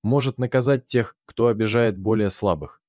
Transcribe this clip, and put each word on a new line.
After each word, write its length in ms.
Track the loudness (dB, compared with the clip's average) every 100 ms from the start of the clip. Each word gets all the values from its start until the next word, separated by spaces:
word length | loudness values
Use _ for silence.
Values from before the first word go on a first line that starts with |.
Может 340 | 0 0 0 -4
наказать 500 | -2 0 2 0 _
тех, 280 | -2 -2 _ _
кто 220 | 0 0
обижает 500 | 2 0 2 0 0
более 320 | -2 0 0
слабых. 520 | 0 -2 -2 -4 _